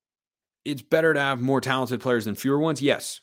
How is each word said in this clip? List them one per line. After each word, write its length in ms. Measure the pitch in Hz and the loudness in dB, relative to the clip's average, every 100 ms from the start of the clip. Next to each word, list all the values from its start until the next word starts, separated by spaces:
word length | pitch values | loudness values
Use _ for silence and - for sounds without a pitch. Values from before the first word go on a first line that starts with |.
| _ _ _ _ _ _ | _ _ _ _ _ _
it's 180 | 143 139 | -8 -8
better 320 | - 160 160 | 0 2 4
to 60 | 147 | 2
have 200 | 139 131 | 0 0
more 200 | 127 135 | 0 0
talented 400 | 131 131 120 120 | 0 0 0 -4
players 240 | 127 120 | 0 0
than 100 | 107 | 0
fewer 240 | 101 135 143 | -4 0 0
ones? 240 | 160 135 | 0 0
Yes, 380 | 139 120 - - | 0 0 -2 -14